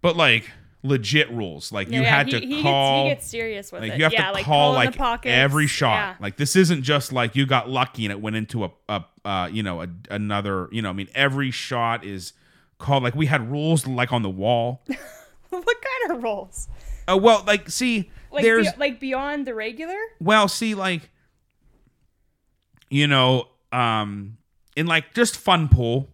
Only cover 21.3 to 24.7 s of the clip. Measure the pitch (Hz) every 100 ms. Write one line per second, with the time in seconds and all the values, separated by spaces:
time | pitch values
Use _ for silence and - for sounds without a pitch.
21.3 | _ _ _ _ _ _ _ _ _ _
22.3 | _ _ _ _ _ _ 139 147 139 127
23.3 | 131 - _ _ 127 120 110 104 101 101
24.3 | 110 _ _ _